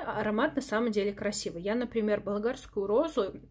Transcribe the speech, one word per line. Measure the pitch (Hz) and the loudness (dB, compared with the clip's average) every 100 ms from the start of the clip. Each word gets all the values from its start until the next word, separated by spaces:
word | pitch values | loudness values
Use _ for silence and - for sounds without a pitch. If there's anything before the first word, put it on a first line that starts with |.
| 294 | -2
аромат | 208 208 208 302 269 | -2 0 2 2 0
на | |
самом | - 214 240 | 0 0 2
деле | 208 202 | 2 0
красивый. | 202 202 202 196 170 | 0 -2 -2 -4 -4
Я, | 196 233 | -2 -2
например, | 240 226 208 202 | 0 0 2 2
болгарскую | 202 208 226 262 - 208 196 | 0 -2 -2 -4 -4 -4 2
розу, | 226 320 254 190 - - | 4 4 2 0 -4 -12